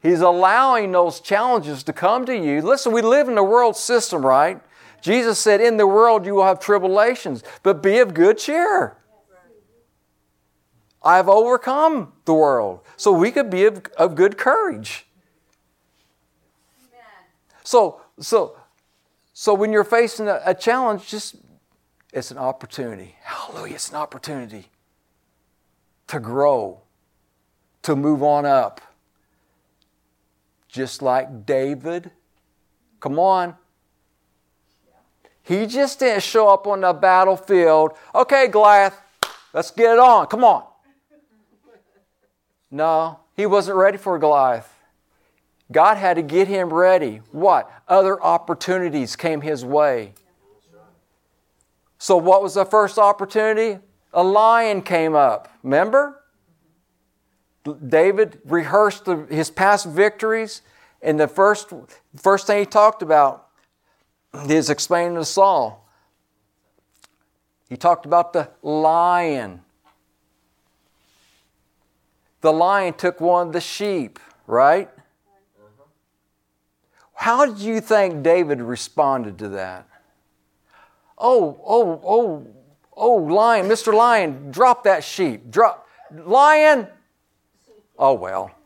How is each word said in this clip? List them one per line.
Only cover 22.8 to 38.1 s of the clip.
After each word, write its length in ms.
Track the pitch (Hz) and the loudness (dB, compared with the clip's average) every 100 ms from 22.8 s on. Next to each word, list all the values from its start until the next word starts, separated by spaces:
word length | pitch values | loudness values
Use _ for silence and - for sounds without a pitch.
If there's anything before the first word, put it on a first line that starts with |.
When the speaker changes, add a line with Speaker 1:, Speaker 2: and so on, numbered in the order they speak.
| 120 101 92 _ | -12 -14 -20 _
Speaker 1:
Hallelujah, 540 | - - - 160 156 151 | -18 -16 -16 -16 -18 -14
it's 140 | - | -14
an 60 | 147 | -12
opportunity 720 | 151 131 - 143 117 107 92 _ _ _ _ _ _ _ _ _ _ _ _ _ - | -12 -14 -14 -14 -14 -20 _ _ _ _ _ _ _ _ _ _ _ _ _ _ -16
to 140 | 151 | -14
grow, 580 | 113 127 143 131 101 95 _ _ _ _ _ _ _ _ _ _ | -10 -2 0 -2 -6 -14 _ _ _ _ _ _ _ _ _ _
to 160 | - 143 | -6 -4
move 260 | 147 147 | -2 0
on 220 | 147 147 143 | 0 0 0
up. 340 | 135 107 - _ _ _ _ _ _ _ _ _ _ _ _ _ _ _ _ _ _ _ | 0 -2 -8 _ _ _ _ _ _ _ _ _ _ _ _ _ _ _ _ _ _ _
Just 340 | 127 131 - | -10 -10 -6
like 460 | 135 127 131 120 104 | -2 -2 -4 -14 -6
David. 640 | 135 135 143 156 175 175 _ _ _ _ _ _ _ _ _ | -4 -4 -8 -10 -12 -14 _ _ _ _ _ _ _ _ _
Come 180 | 139 147 | -8 -2
on. 380 | 190 185 175 175 _ _ _ _ _ _ _ _ _ _ _ _ _ _ _ _ _ _ | 0 -2 -4 -12 _ _ _ _ _ _ _ _ _ _ _ _ _ _ _ _ _ _
He 240 | - 196 220 | -6 -6 -4
just 320 | 247 277 - | -4 -4 -2
didn't 240 | 262 208 | -2 -2
show 260 | - 226 214 | -2 2 4
up 180 | 196 202 | 4 0
on 140 | 190 | -2
the 120 | 185 | -2
battlefield. 1000 | 156 190 185 185 185 - 190 170 156 156 - - | 2 2 4 2 0 0 2 4 4 2 -4 -4